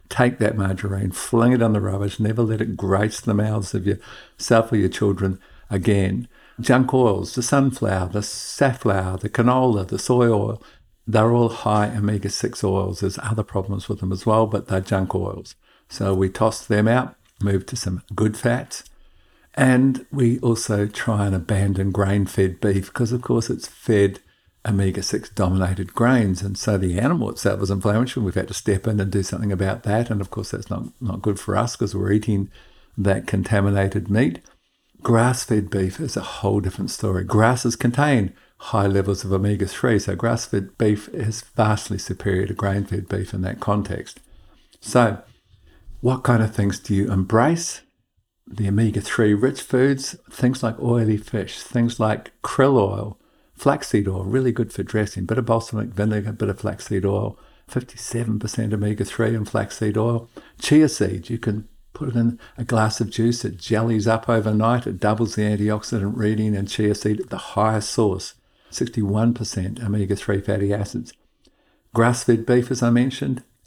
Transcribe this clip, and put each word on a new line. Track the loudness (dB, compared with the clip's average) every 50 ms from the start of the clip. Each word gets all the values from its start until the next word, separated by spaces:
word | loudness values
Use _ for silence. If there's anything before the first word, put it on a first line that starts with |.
| _ _
Take | 0 2 2 2 2 0
that | 0 0 0
margarine, | 0 -2 -2 -2 -4 -4 -4 -2 -2 -2 -4
fling | -4 -6 -6 0 2 4 4 4 4
it | 4
on | 4 2
the | 2 0
rubbish, | 0 -2 -2 -2 -4 -4 -2 -2
never | -2 0 0 0 0
let | 0 0 -2
it | -2 -4 -4
grace | -4 0 0 2 2 2 0 -2 -4
the | -2 0 0
mouths | 2 2 0 0 -2 -4 -4 -4
of | -2 0
yourself | 0 -2 -2 -6 -16 -20 -20 -20 -20 _ -12 0 4 4 4 4 4 2
or |
your | 2 2 0
children | 0 0 0 0 2 2 0 -2 -2 -4 -10 _ -20 -20 -8 -4
again. | -4 0 2 2 4 4 2 2 0 -2 -6 -8 _ _ _ _ _ -4
Junk | 2 4 4 4 4 4 4
oils, | 4 4 4 2 0 -2 -4 -4
the | -4
sunflower, | -2 2 2 2 2 2 0 0 -2 0 0 0 -2 -2
the | -2 -4
safflower, | -4 -4 -8 -10 -12 -12 -2 0 0 0 0 0 0 0 0 2 0 -2 -4
the | -4 -6 -4
canola, | 0 2 2 4 4 4 2 2 2 0 -2
the | -4 -6
soy | -4 0 2 4 4 6 4
oil, | 4 2 0 -2 -4 -8 -12 -20 _ _ _ _ _ _ _
they're | 0 2 4 4 6
all | 6 4 4 2
high | 0 -2 0 2 2 2 2 0 0
omega-six | 0 0 0 0 0 -2 -4 -4 -4 -4 -4 -4 -2
oils. | 0 0 0 0 0 -2 -2 -2
There's | -4 -4 -4 -4
other | -4 -4 -2 -2 -4
problems | -4 -4 -4 -4 -4 -6 -6 -4
with | -6 -6 -4
them | -2 -4
as | -4 0 2
well, | 4 4 4 4
but | 2 0 -4 -2
they're | -2 -2 -2
junk | 0 0 0 0 0 0 -2
oils. | -4 -4 -4 -6 -10 -14 -18 -20 _ _ _ _ _ _
So | _ -8 -4 0 0 2
we | 2 2 0
toss | 2 2 0 0 0 -2 -2
them | 2 2 4 4
out, | 4 4 2 0 -2 -10 _ _ _ _ -4
move | -2 0 0 0 -2
to | -4 -8
some | -6 -4 -6 -6 -6 -8 _ -2
good | 0 0 0 0
fats, | 0 0 0 0 0 -4 -10 -14 -16 -16 -20 -20 -20 -20 _ _ _ _ _ _ _ _ _ -2
and | 2 4 6 6 6 4 4 2 0 -6 _
we | 0 2 2 2 2 2
also | 2 0 0 0 0 0 0 2 0
try | 0 -2 -4 -2 0 0 2 2
and | 2 0
abandon | 0 0 0 0 2 2 2 2 0 0 0
grain-fed | 2 2 2 2 2 2 0 0 0 0 0 0 0 -2
beef | 0 0 0 0 -2 -4
'cause, | -4 -2 -2 -2 -2
of | -4
course, | -2 0 0 0 0 -2
it's | -6 -6 -8
fed | -16 -18 -8 0 2 4 4 4 4 2 -4 _ _ _ _ _ _ _ _ _
omega-six | 0 0 2 2 0 -2 -2 -4 -4 -4 -4 -6 -6
dominated | -2 0 0 2 2 2 2 0 0 -2 -6 -6 -2
grains. | 2 2 4 4 4 4 2 0 -2
And | -4 -6 -6
so | -4 -2 0 0
the | 2 0 0 0
animal | 0 0 0 0 0 -2 -4
itself | -6 -4 -4 -2 -2 -2
is | -2 -2
inflammatory. | -2 -2 0 0 0 0 0 -2 -2 -4 -4
We've | -2 -2
had | -4 -4
to | -4 -8
step | -6 -2 -2 -2 0 0
in | -2 -2 0
and | -2 0
do | -2 -2
something | -4 -4 -6 -4 -4 -2
about | -2 -2 -2 -2 -2 -4 -2
that. | -2 0 0 0 -2
And | -2 -4
of | -4 -6
course, | -8 -10 -8 -8
that's | -8 -10 -8 -8
not, | -8 -8 -8 -12 -12 _
not | -8 -6 -6 -4
good | -2 -4 -4 -2
for | -4 -2 0
us | 0 -2 -2 -2
'cause | -4 -4 -4 -2
we're | -4 0 2
eating | 2 2 2 0 -2 -2 -2 -6 -10 -20 -20 -20 _ -20 _ _ _
that | -2 0 0 0 0 -2
contaminated | -2 -2 -2 0 2 2 2 2 2 2 2 0 0 0 -2 -2 0
meat. | 2 2 2 2 0 -6 -14 _ _ _ _ _ _ _ _ _ _ _ 2
Grass-fed | 4 4 6 6 4 2 0 -2 0 0 0 0 0
beef | 0 0 0 -2 -2 -4
is | -6 -4 -4
a | -6
whole | -8 -8 -8 -2 -2 0 0 0
different | 0 -2 -4 -4 -6 -6
story. | -6 -4 -2 -2 -2 -2 -2
Grasses | 2 4 4 6 6 4 2 0 -2 -2
contain | 0 0 0 2 2 2 4 4 2 2 0 -4 _ _ _ _
high | _ -10 -2 0 2 2
levels | 2 2 2 2 0 -2 -2 -2
of | -2
omega-three, | 0 2 2 0 0 0 -2 -4 -2 -2 2 2 2 2
so | 2 -2 -4
grass-fed | -2 0 0 0 -2 -2 -2 -2 -2 -4 -4 -4 0
beef | 2 2 2 0 -2 -10
is | -8 -6 -4 -4 -6 -6 -12 -6 _
vastly | 0 2 2 2 0 -2 -6 -8 -8
superior | -6 -8 -10 -4 -2 0 0 0 0
to | -2 -4
grain-fed | -2 -2 0 0 -2 -2 -2 -6 -6 -4
beef | -4 -4 -4 -4 -6 -6
in | -6 -4
that | -6 -6 -6
context. | -2 0 0 0 0 -4 -6 -8 -10 -14 -18 -20 _ _ -20 -20 -20 -20 _ _ _ _ _ _
So | -10 2 4 4 4 4 0 -4 -12 _ _ _ _ _ _ _ _ _ _ _ _ -20 -14 -2
what | -2 -2 0 0 2
kind | 2 4 4
of | 2 2 0
things | 0 0 0 -2 -4
do | -4 -2 0
you | 0 2 2
embrace? | 0 0 0 4 4 4 4 4 2 0 -2 -8 -10 -12 -18 _ _ _ _ _ _ _ _ _ _ _ _
The | -14 -6 -4 -2
omega-three | 0 2 2 2 2 0 -2 -4 -2 0 2 4 4 4
rich | 4 2 0 0 -4
foods, | -4 0 2 4 4 4 2 0 -4 -10 -12 -14 _ -20
things | -4 0 0 2 2 0 -2
like | -4 -2 -2
oily | 0 2 2 2 4 2 0
fish, | 0 -2 -4 -4 -4 -4 -6 -10 -16
things | -14 -4 0 0 0 0 0 0
like | 0 0 0 -2 -6 -14 -16 _
krill | -10 -4 2 4 4 6 6
oil, | 4 4 2 0 -4 -6 -8 -12 -16 _ _ _ _ _ _ _
flaxseed | -2 0 0 0 0 -2 0 0 0 0
oil, | 0 -2 -4 -4
really | 0 0 2 2 2
good | 0 0 -4 -4 -4
for | -8 -8
dressing, | -2 0 0 -2 0 -2 -6 -4
bit | -2 -2
of | -2 0
balsamic | 2 0 0 0 -4 -6 -6 -6 -4
vinegar, | -4 -2 0 0 0 -2 -2 -4 -4
bit | -4 -4 -4
of | -4 -4
flaxseed | -6 -6 -6 -6 -6 -4 -4 -2 0
oil, | 0 0 0 -2 -4 -8 -12 -20 -20 _ _ _
fifty-seven | -8 -6 -6 -6 -6 -14 -16 -12 -8 -6 -4 -2 -2 -4 -4
percent | -6 -6 -4 -4 -2 -2 -2
omega-three | -2 -2 -2 -2 -2 -4 -6 -2 -2 0 0 0
in | -2 -4
flaxseed | -4 -4 -4 -4 -4 -6 -4 -4 -2 0
oil. | 0 0 0 0 -2 -4 -8 _ -20 -20 -20 _ -10
Chia | 0 4 6 6 6 4
seed, | 2 0 -2 -2 -2 -6 -6 -8
you | -8
can | -4 -2 -4 -4 -4 -8 -12 -20 -20 _ _ -12
put | -8 -6 -2
it | 0
in | 2 2 2 0 -2 -12 -18 _
a | -10 -4
glass | 0 2 2 2 2 0 -2
of | -4 -4
juice, | 0 0 2 2 0 0 -4
it | -8 -8
jellies | -10 -4 -2 0 0 2 2 0 2 2
up | 2 2 2 2
overnight, | 0 0 2 2 2 2 2 2 2 2 0 -2
it | -4 -4 0
doubles | 0 0 2 2 -2 -4 -2
the | -2 0
antioxidant | 0 0 0 0 0 0 -2 -4 -4 -4 -2 -2 -2 -2
reading, | 0 0 0 0 0 0 0 0
and | -2 -2
chia | -4 -2 0 0 0 0
seed, | 0 0 -2 -2 -2 -4 -8
the | -10
highest | -10 -10 -4 0 0 2 2 2 0 -2 -2
source, | 0 0 2 2 0 -2 -8 -14 -18 _ _ _ _ _ _ _
sixty-one | -6 -6 -6 -4 -2 -2 -2 0 0 2 2 2 0
percent | 0 -6 -6 -4 -4 -6 -6 -6 -6
omega-three | -4 -2 -2 -2 0 -2 -2 -4 -2 -2 -2 -2
fatty | 0 -2 -2 0 0 -2 -2
acids. | -2 -4 -6 -6 -8 -10 -10 -18 _ _ _ _ _ _ _ _ _ _ _ _ _ _ _ 0
Grass-fed | 2 4 4 2 2 2 2 2 2 4
beef, | 2 2 2 2 0
as | -2 0 2
I | 4
mentioned, | 4 4 2 0 -2 -4 -4 -4 -4 -6 -8 _ _ _ _